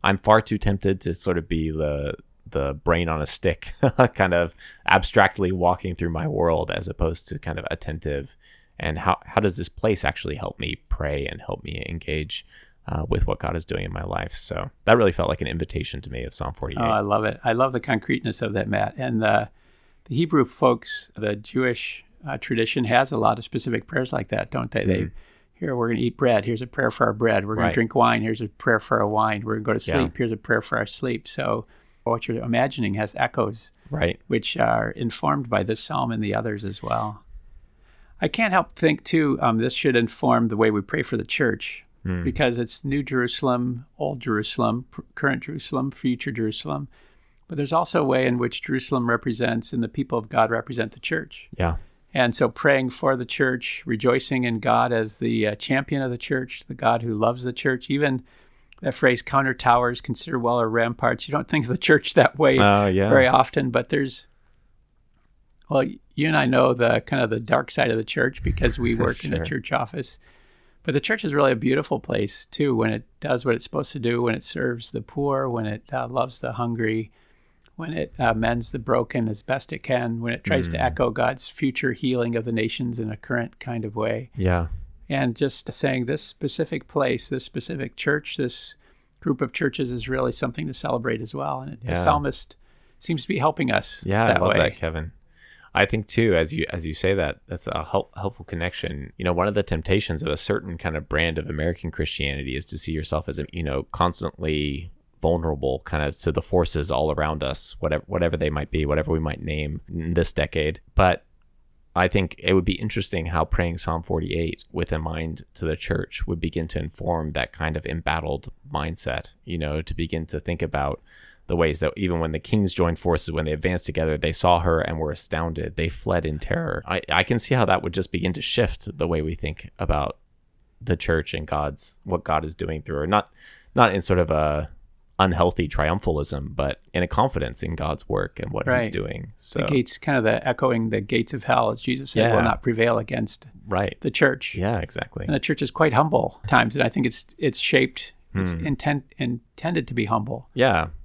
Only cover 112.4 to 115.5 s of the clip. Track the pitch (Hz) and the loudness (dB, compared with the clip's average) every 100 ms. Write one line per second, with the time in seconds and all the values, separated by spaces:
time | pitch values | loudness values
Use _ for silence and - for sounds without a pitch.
112.4 | 87 95 90 87 107 113 98 92 82 82 | 2 4 4 -2 -2 -4 -4 -4 -2 0
113.4 | 80 - 87 82 - 82 85 82 85 85 | 0 2 0 0 -2 -4 -2 -2 -2 -2
114.4 | 85 - - - 85 80 80 80 80 80 | -2 -4 -8 -6 -2 -2 -2 -4 -6 -8
115.4 | - | -14